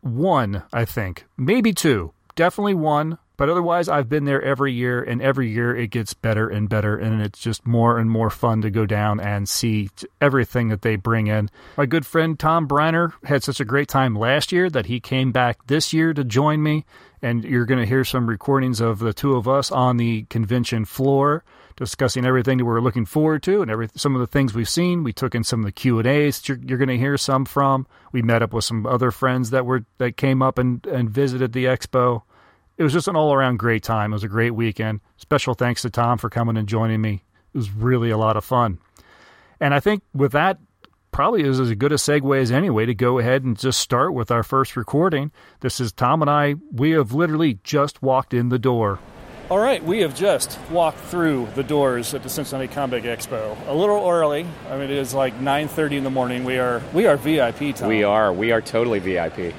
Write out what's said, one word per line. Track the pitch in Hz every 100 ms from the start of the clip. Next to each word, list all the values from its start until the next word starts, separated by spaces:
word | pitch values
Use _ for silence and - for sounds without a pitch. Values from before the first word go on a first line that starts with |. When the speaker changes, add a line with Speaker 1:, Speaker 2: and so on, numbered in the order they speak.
Speaker 1:
one, | 143 117 180 156 110 98 -
I | 117 113
think. | - 95 - - -
Maybe | 131 240 226
two. | 196 160 113 80 _ _
Definitely | - 170 - 202
one. | 190 156 147 156 165 _ -
But | 143
otherwise, | 180 175 170 170
I've | 147 123
been | 151
there | 143 139
every | 135 135 139
year, | 120 123 123
and | - 117
every | 135 131 120
year | 110 120 120
it | 113
gets | 120 107
better | - 117 107 110
and | 104 104
better, | 107 104 104
and | 110 110
it's | 107 -
just | 117 110 -
more | 117 117 117
and | 113
more | 113 113
fun | - 123 110
to | 107
go | 107 104
down | 104 104 104
and | 101 101 101
see | - 117 107 98
t-, | - - _
everything | 143 135 113 123 117
that | 107
they | 117 107
bring | 104 113 107
in. | 107 104 - - -
My |
good | 143 165 147
friend | 165 160 156
Tom | 156 165 147
Briner | 143 160 165 170 -
had | - 143
such | - -
a | 123
great | 135 147
time | 139 131
last | 107 113 143 -
year | 180 180
that | 156 107
he | 120
came | - 135 131
back | 123 123 117 -
this | 147 -
year | 160 160
to | 147
join | 131 110 151 151
me, | 151 151 - - - _
and | 123 120
you're | 110 123 117
gonna | 131 110
hear | 131
some | 127 131 117
recordings | 107 - 135 131 110
of | 117 104
the | 113
two | 104 143 127
of | 110
us | 139 135
on | 135 127 123
the | 117 110 110
convention | 120 104 123 120 117 104
floor | - 135 139 143 151 _ - - -
discussing | 113 - 131 131 127
everything | 127 123 131
that | 120
we're | 117
looking | 123 120 107
forward | 156 156 156
to | - 202
and | 147
every, | 110 113 -
some | 147
of | 131
the | 120
things | 143 135
we've | 110 113
seen. | - 175 175
We | 143
took | - 127
in | 120
some | 110 117
of |
the | 104
Q | - 131 113
and | 113
A's | 147 147 - -
you're, | 131
you're | 127 127
gonna | 135 123
hear | 135 139
some | - 135 135
from. | - 139 135 131 _ -
We | 127
met | 113 117
up | 113
with | 110
some | - 117
other | 107 123 123
friends | - 131 127 117
that | 131
were, | 123 127 117 _
that | 123 -
came | 135 131
up | 131 127
and, | 127 120 -
and | 139 120
visited | 110 139 127 127
the | 123
expo. | 127 127 - 127 123 117 _ _ _ _ _ -
It |
was | 156
just | 131 160
an | 170
all-around | 156 139 135 120
great | 120 113
time. | - 113 107
It | 107
was |
a | 104
great | 104 117
weekend. | 110 113 101 110 107 _ _
Special | - 147 -
thanks | 120 123 117
to | 120
Tom | 113 120 120
for | 117
coming | 117 117 110
and | 104
joining | 113 113 110
me. | 110 101 _ _ _
It | -
was | 107
really | 104 120 127 117
a | 107
lot | 110 107
of |
fun. | - 127 117 90 _ _ - - - - _ _
And | 139
I | 143
think | 202 208 _
with | 139 139
that, | 135 180 - _ _ - _ _
probably | - 151 233
is | 143 131
as | 123
good | 107 139
a | 147
segue | - 147 135 135
as | 123
any | 127 190
way | 110 117
to |
go | 110 123 127
ahead | 117 131
and | 131 113
just | 131 123
start | - 123 156
with | 135 110
our | 117
first | 110 135 135 -
recording. | 113 143 180 151 147 _ - _
This | 131 -
is | 120
Tom | - 123 160
and | 147
I. | 147 147 147 -
We | 117 147
have | 160 117
literally | 135 170 156 160 104
just | - 147 143 -
walked | 135 131 -
in | 123 120
the | 123
door. | 131 120 107 95 - - - - -
All | 185
right, | 233 214
we | 151 214
have | 165
just | 131 196 147 - - -
walked | 165 165 -
through | - 180 165 139 113 117
the |
doors | 131 147 139 120 113
at | 143
the | 120
Cincinnati | 156 135 135 127
Comic | - 135 123
Expo. | 117 113 - 120 110 107 -
A |
little | 147 208 208 185
early. | 170 156 147 175 147 -
I |
mean, | 135
it | 135
is, | 143 131
like, | 135 131 113
nine | 139 143 151
thirty | - 151 143
in |
the | 135
morning. | 131 123 123
We | 127 127
are, | 123 120 -
we | 165 214
are | 143
V | 143 156
I | 120
P, | 110 147
Tom. | 127 110
Speaker 2:
We | 110
are. | 104 107 107
We | 90 113
are | 113
totally | 110 117 120 104
V | 92 90
I | 82
P. | 92 87